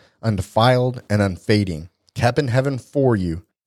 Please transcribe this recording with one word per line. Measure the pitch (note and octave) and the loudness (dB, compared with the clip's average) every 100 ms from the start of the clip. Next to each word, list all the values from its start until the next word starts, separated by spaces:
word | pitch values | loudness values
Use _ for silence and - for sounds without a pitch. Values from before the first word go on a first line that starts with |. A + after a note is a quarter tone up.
| _ _ | _ _
undefiled, | A2+ G2 - A2 A#2+ B2+ B2+ B2+ - | -4 -4 -2 2 4 4 0 -4 -2
and | G#2 | 0
unfading, | G2 F2 - G#2+ F#2 D#2 E2+ _ _ | 0 -2 0 0 0 -6 -12 _ _
kept | - A#2+ B2 | -2 -2 0
in | C#3 | -2
heaven | B2+ C#3 B2+ | 0 -2 -4
for | - C#3+ C3 G#2+ | -6 0 2 2
you, | F2 E2 - _ | -2 -6 -10 _